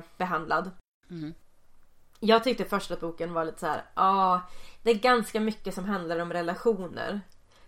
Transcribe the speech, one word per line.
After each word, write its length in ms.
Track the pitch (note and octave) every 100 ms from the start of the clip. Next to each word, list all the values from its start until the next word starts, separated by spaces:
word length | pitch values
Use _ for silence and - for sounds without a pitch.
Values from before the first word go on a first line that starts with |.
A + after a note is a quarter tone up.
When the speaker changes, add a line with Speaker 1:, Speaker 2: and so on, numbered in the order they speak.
| - -
Speaker 1:
behandlad. 540 | F3+ E3 D3+ D#3 F#3 - - _ -
Speaker 2:
Mm. 240 | E3+ D3+ E3+ - - - - - - - -
Speaker 1:
Jag 240 | G#3+ A3+
tyckte 220 | B3+ A#3 F#3+
först 260 | G3 -
att 80 | F3
boken 340 | E3+ D#3+ E3+
var 120 | E3 D#3+
lite 140 | -
så 60 | E3
här, 180 | D3 - -
ja, 460 | F#3+ G3 F#3 F3+ - - - -
det 80 | A3+
är 40 | G#3+
ganska 440 | B3+ A#3+ - G#3+
mycket 340 | A3 G#3+ F#3+
som 120 | F3+ F#3+
handlar 340 | G3 E3 E3+
om 140 | E3+
relationer. 880 | F3 E3+ F3+ A#3 G3 F3+ - A2+ G3+ - - - -